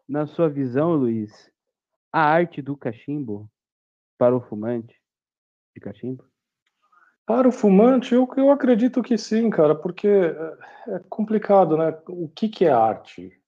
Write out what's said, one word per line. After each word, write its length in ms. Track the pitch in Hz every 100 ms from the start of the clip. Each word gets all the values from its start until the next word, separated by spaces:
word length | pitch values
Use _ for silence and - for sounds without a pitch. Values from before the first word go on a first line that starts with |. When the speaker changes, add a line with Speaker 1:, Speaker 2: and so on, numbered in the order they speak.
| -
Speaker 1:
na 180 | 143 147
sua 240 | - 165
visão, 460 | 143 131 127 165 160
Luiz, 560 | 123 113 104 _ _ _ _ _ _ _ _
a 100 | 160
arte 400 | 151 165 170 156
do 140 | 135 143
cachimbo 760 | 127 113 - 147 123 104 104 _ _ _ _ _ _ -
para 180 | 123 127
o 60 |
fumante 580 | - 104 110 120 117 _ _ _ _ _ _ _ _ 120
de 20 |
cachimbo? 460 | 101 - 123 131 _ _ _ _ _ _ _ _ _ _ -
Speaker 2:
Para 220 | 240 254
o 40 |
fumante, 600 | 240 208 190 240 262 -
eu, 140 | 247 254 -
eu 120 | 269
acredito 540 | 285 254 226 247 254
que 140 | - 220
sim, 320 | - 220 226
cara, 260 | - 151 151
porque 320 | 175 175 208
é, 880 | 202 170 151 160 - - - 240 180
é 40 | -
complicado, 680 | - 202 214 - 196 170 156
né? 200 | 160 156 -
O 220 | 180 160
que 180 | - 220
que 180 | - 170
é 60 |
arte? 600 | 120 110 101 - - 92 _